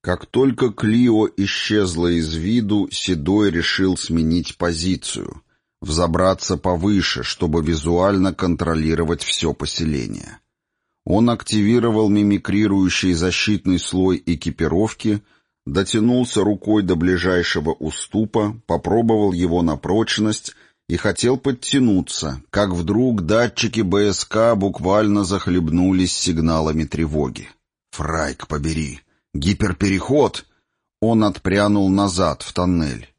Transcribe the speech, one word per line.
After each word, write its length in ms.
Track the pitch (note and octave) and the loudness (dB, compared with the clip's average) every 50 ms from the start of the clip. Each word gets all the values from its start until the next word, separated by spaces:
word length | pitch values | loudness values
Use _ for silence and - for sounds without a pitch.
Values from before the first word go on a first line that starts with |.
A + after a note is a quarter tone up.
Как 260 | _ - F2+ F2+ - | _ -2 -4 -4 -4
только 440 | - - A#2 C3 C3+ A#2+ A#2 C3 B2 | -4 0 2 2 2 2 0 0 -2
Клио 580 | G#2 - - G#2+ A2 A#2+ B2 A#2+ A2+ G#2+ G#2+ - - | -2 0 0 2 4 4 4 4 4 4 2 0 0
исчезла 680 | - G2 G2 - - - - G#2+ G#2 G2+ F#2 E2+ E2 E2+ | -2 -2 -2 -2 -6 -4 0 2 2 2 0 0 0 0
из 280 | F2 F2 E2+ D#2+ D#2 D#2+ | 2 2 0 0 -2 -4
виду, 540 | E2 D#2+ F#2 A2+ B2 A2+ G2+ G#2 G#2 G2 - | -4 -2 0 0 0 0 2 0 0 0 -2
Седой 600 | - - - - F#2 D#2+ C#2+ D#2+ F#2+ G#2 G#2+ G2+ | -4 -6 -4 -2 -2 -2 0 0 2 2 2 2
решил 460 | E2 E2+ E2 - - - F#2+ F#2+ F#2 | 0 0 -2 -2 -2 0 2 0 0
сменить 600 | E2+ - - E2 E2 D#2+ D#2+ E2 F2 D#2+ - - | 0 -2 -2 -2 0 0 2 0 0 -2 -4 -6
позицию, 840 | _ F2+ F2 E2+ D#2+ E2 F#2 F#2 D2 - - - - G1+ - - - _ _ _ _ _ _ _ _ - | _ -2 -2 -2 -2 -2 -2 -2 -4 -4 -8 -8 -8 -10 -12 -14 -16 _ _ _ _ _ _ _ _ -8
взобраться 760 | - D#2 E2 F2 E2+ D#2+ E2+ F#2 F#2+ F#2+ F#2 - - F#2+ | -4 -2 0 0 0 0 2 2 2 2 0 -2 -4 -4
повыше, 680 | F2 - F#2+ F2+ E2+ E2+ G2+ G#2 G2 E2 - - B1+ A#1+ | -2 -2 -2 -2 0 0 0 2 2 0 -2 -4 -6 -6
чтобы 380 | - - - - E2+ D2+ E2+ D#2+ | -8 -6 -4 -2 0 0 0 0
визуально 720 | D2+ E2+ D#2 C#2+ E2 E2+ F2 F2+ G2 G2+ G2 F#2 F#2+ E2+ | 0 -2 -2 0 0 0 2 2 2 2 2 0 0 0
контролировать 920 | - F#2+ F2+ F2 - - E2 E2 D#2+ D#2 D#2 D#2+ D2+ E2+ D#2 F2 E2 - | -2 -2 -2 0 0 0 -2 -2 0 0 0 0 0 0 -2 -2 -4 -4
всё 300 | - - - - D#2+ C#2+ | -6 -4 -2 -2 -4 -4
поселение. 880 | - C#2+ C#2 - - E2 D#2+ D2+ C#2 A#1+ G1+ G1+ G1+ G1+ G1+ G1+ - _ _ _ _ _ _ _ _ _ _ _ _ _ | -4 -6 -8 -6 -4 -4 -2 -2 -4 -4 -6 -10 -12 -14 -16 -20 -20 _ _ _ _ _ _ _ _ _ _ _ _ _
Он 260 | - F2+ G2+ A#2 A#2+ | 0 2 4 4 4
активировал 760 | A#2+ G#2+ - - - G#2+ G2+ G#2 A#2 A#2+ A2+ A#2 A2 G#2+ A2 G#2 | 2 0 -4 -2 0 2 2 4 4 4 4 2 2 2 2 4
мимикрирующий 1040 | G2+ G#2 G#2 G2+ G2+ G2 - - F#2+ G2+ G#2+ G#2 G2 G2 F#2+ F2+ - - - F#2 F2 | 4 4 4 4 2 0 0 -2 0 0 2 2 2 2 2 2 0 0 0 0 0
защитный 640 | D#2+ E2+ F#2 F2 - - G#2 G#2+ F#2+ - - F#2 F2+ | 0 0 -2 0 0 0 0 0 0 0 0 0 0
слой 440 | - - - F#2 F#2 F#2 F#2 - - | 0 -2 -2 0 2 2 2 0 0
экипировки, 1000 | - F2 D#2 - E2 - - E2+ D#2 D2+ F2 G#2+ A2 - _ - A2+ G#2+ G#2 - _ _ _ _ _ _ _ _ | -4 -4 -2 -4 -8 -4 -2 -2 0 0 0 0 0 -2 _ -2 -2 -2 -2 -4 _ _ _ _ _ _ _ _
дотянулся 760 | - C#2 F2 G2 F#2 - A2+ G#2+ A#2+ B2 B2 B2+ A#2+ - G#2+ G2 | -4 -2 -2 -2 0 0 0 2 2 2 2 0 0 0 0 0
рукой 400 | G#2 G#2+ F#2+ - G2+ G#2+ G#2+ G2+ | 0 0 -2 0 0 0 2 2
до 100 | F2 F#2 | 2 0
ближайшего 760 | E2 E2 F2+ F#2 F2+ E2+ F#2 F#2 F2+ F2 - - F2+ D2+ D#2 D#2+ | 0 2 0 0 0 0 0 0 0 0 0 -2 -4 -2 -4 -4
уступа, 880 | - - D#2+ D#2+ - - - - G2+ A2+ G#2+ - A2+ G#2+ G#2 G#2+ A#2 - | -4 -6 -8 -8 -8 -12 -6 -2 -2 -2 0 -2 -2 -2 -2 -4 -8 -6
попробовал 640 | - E2+ E2+ - - F#2 A2+ A#2 A2+ A2+ G#2+ G#2 G2+ F#2 | -4 -4 -2 0 0 0 2 2 2 2 4 2 2 2
его 300 | F2 F2+ F2 E2 F2 E2+ | 0 0 0 2 2 2
на 140 | E2 D2+ | 0 -2
прочность 800 | C#2 - - F2+ G#2+ A2+ - - - G#2+ G#2+ G#2 - - - - _ _ _ _ _ _ _ | -2 -2 -2 0 0 0 0 0 -2 0 -2 -2 -4 -8 -14 -18 _ _ _ _ _ _ _
и 80 | E2+ | -6
хотел 420 | E2+ - G#2+ F#2+ - - A#2+ C3 C3 | -2 -2 -2 -2 0 2 0 0 2
подтянуться, 1040 | - C#3 C3+ B2 - - - C#3+ C3 A#2+ G#2 F#2 F2 - - - - D#2 C2+ C2+ - _ | 0 -4 -4 -4 -4 -2 0 2 4 4 4 2 0 -2 -6 -8 -6 -8 -8 -10 -12 _
как 200 | - G2 G#2 G2+ | -2 -2 0 0
вдруг 560 | F2+ F2 F2 D#2 G2+ A2 B2+ C3 A#2+ G#2 F2 | 0 -4 -2 0 0 2 2 2 0 -2 0
датчики 540 | D#2 G#2 A2+ A#2+ A#2 - - - A2+ - A2+ | 0 2 2 2 0 0 -2 -4 -2 0 -2
Б 320 | G#2+ F#2 F2 G2+ G#2 G#2 F#2+ | 0 2 2 2 2 2 0
С 120 | - - | -2 -6
К 300 | - - G#2+ A2+ A#2 A#2 | -4 0 2 2 2 2
буквально 680 | G2+ F#2 G2+ F2 - D2+ F2 F#2+ G#2 A2 G#2 G2+ G#2 G2+ | 2 0 -2 -2 -2 -2 0 2 2 2 2 2 0 0
захлебнулись 920 | F2 G2 F#2+ - - F2+ F2+ F2 D#2 D#2 F2 F2 F#2+ F#2+ F#2 F#2 F2 - | 0 -2 -4 -2 0 0 0 2 2 2 2 4 4 4 2 2 0 0
сигналами 680 | - - F#2 F2 D#2+ D#2+ D#2+ E2 D#2+ D#2 D#2 D2+ D#2+ D#2+ | -2 -2 -2 0 0 0 0 2 2 0 0 0 -2 -2
тревоги. 640 | D2 - D2+ E2 D2+ D2 D2+ D2 C2 A#1 - - - - _ _ _ _ _ _ _ | -4 -2 -4 -2 -2 0 -2 -2 -2 -4 -10 -16 -18 -20 _ _ _ _ _ _ _
«Фрайк, 560 | - - D#2 D2+ D#2+ E2 D#2 C#2+ B1+ - - | -10 -8 -6 -4 -2 -2 -4 -4 -6 -10 -10
побери! 560 | - D#2 D2+ C#2+ D#2+ D#2+ D#2 D#2 C#2 B1 - _ _ _ _ _ _ _ | -8 -6 -4 -4 -4 -4 -4 -4 -6 -8 -14 _ _ _ _ _ _ _
Гиперпереход!» 1120 | C#2+ C#2+ F2 G2+ - A2 G2+ F2 - G2 G2 F#2+ F#2+ - - C3 D3+ C3+ G2+ - - - _ _ _ _ _ _ _ _ _ _ _ | -4 -2 -2 0 0 0 -2 -2 0 0 0 0 0 -2 0 2 2 2 2 0 -6 -14 _ _ _ _ _ _ _ _ _ _ _
Он 220 | - A2 G#2 A2 A2 | 0 2 2 4 2
отпрянул 680 | G#2 - - _ F#2+ F#2 G2+ G#2 G#2 G#2 G2+ G2 F#2+ | 2 0 -2 _ 0 2 2 2 4 2 2 2 2
назад, 540 | F#2+ G2 G2+ G2+ F2+ F2 F#2+ E2 C#2+ - - | 2 2 2 0 0 0 0 0 0 -4 -8
в 100 | - - | -10 -4
тоннель. 600 | - F2+ F2+ F2+ E2+ D#2+ C#2+ B1+ G#1+ A1+ - _ | -2 0 2 2 2 0 -2 -4 -8 -12 -18 _